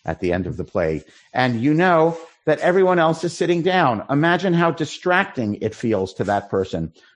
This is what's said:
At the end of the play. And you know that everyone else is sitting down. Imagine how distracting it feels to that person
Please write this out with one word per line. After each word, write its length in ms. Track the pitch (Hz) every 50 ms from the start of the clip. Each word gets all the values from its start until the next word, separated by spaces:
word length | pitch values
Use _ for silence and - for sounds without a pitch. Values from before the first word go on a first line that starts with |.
| -
At 140 | - 85 -
the 120 | - 87 87
end 140 | 90 92
of 100 | 85 -
the 80 | - 90
play. 400 | - - 98 85 80 80 76 - - - - _ _ -
And 260 | 123 127 127 120 110
you 140 | 117 147 151
know 440 | 160 180 185 175 160 156 165 170 - - - _ _ -
that 140 | 160 151 147
everyone 380 | - 175 180 196 185 185 180 175
else 260 | 160 160 165 165 -
is 120 | 170 -
sitting 240 | - 180 170 180 175
down. 460 | 156 190 185 185 165 131 117 101 - -
Imagine 460 | 139 143 151 226 233 170 185 196 170
how 160 | 165 170 170
distracting 840 | 165 - 156 143 - - - 180 180 180 196 190 - - 120 104 104 -
it 140 | - 107 -
feels 400 | - - 113 107 98 95 95 -
to 100 | - 110
that 240 | 92 101 101 - -
person 460 | - 98 92 - - 85 82 78 - - - - _